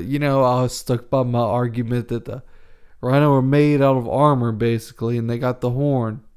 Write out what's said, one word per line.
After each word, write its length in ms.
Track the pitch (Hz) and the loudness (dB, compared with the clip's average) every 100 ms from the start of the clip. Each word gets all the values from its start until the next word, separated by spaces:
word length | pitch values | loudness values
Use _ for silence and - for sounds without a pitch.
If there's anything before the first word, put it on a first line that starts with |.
you 160 | 90 143 | -6 -4
know, 240 | 147 135 | 0 2
I 180 | 127 127 | 2 2
was 140 | 123 - | 0 -4
stuck 320 | - 120 - | -4 -4 -2
by 140 | 135 | -2
my 160 | 123 120 | 0 0
argument 680 | 117 120 123 113 113 123 117 | 0 0 -2 -4 -4 -4 -4
that 160 | 117 - | -8 -8
the 180 | 135 - - - - - - | -12 -14 -20 -20 -20 -20 -8
rhino 300 | 123 139 147 | -2 2 4
were 100 | 135 | 4
made 380 | 131 147 147 147 | 4 4 4 4
out 140 | 139 131 | 2 2
of 100 | 117 | 0
armor, 440 | 123 147 135 117 | 2 2 2 0
basically, 680 | 110 117 117 - - 113 120 | -2 0 -2 -4 -8 -4 -2
and 100 | 117 | -4
they 80 | 120 | -2
got 220 | 127 127 | -2 -2
the 100 | 123 | -4
horn. 500 | 127 147 135 110 110 - | -2 0 0 -2 -6 -14